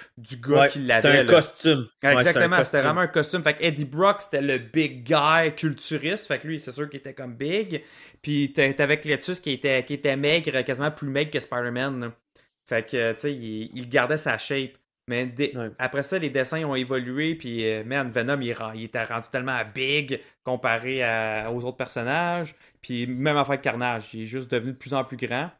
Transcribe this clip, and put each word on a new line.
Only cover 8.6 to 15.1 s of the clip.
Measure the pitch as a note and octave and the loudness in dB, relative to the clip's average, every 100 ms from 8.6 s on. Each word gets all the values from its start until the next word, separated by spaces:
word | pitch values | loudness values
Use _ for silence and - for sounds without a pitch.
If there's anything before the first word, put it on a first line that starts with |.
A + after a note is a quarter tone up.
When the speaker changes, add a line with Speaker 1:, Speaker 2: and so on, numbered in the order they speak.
| C3+ | 2
Speaker 1:
t'avais | C3+ C#3+ D3+ | 4 2 2
Cletus | D3+ C#3 - - | 0 -2 -2 -6
qui | D3+ | -4
était, | B2+ C#3+ C3 | -2 0 0
qui | B2 | 0
était | C#3+ C#3+ C3+ | -2 0 0
maigre, | C#3+ E3 D3+ C3 | 2 2 0 -2
quasiment | B2 B2+ D3 | -2 -2 -2
plus | D3+ C#3+ | -4 -4
maigre | C#3 D3+ | -2 -2
que | C#3+ | -4
Spider-Man, | - B2 A#2+ A#2+ C3+ C3 | -4 -4 -4 -2 -4 -4
là. | A#2+ - _ _ _ _ - | -8 -12 _ _ _ _ -4
Fait | A#2 A2+ | -4 -2
que, | B2+ A2+ | 0 0
tu | A2 | 0
sais, | D3 | -4
il, | C#3 A2+ A2 A#2 B2+ | -6 -8 -8 -8 -10
il | B2 | -2
gardait | C3+ B2 D#3 | 2 2 0
sa | D3+ A2+ | -2 -4
shape. | - C#3 C3 - _ _ | -2 -4 -4 -10 _ _
Mais | - | -6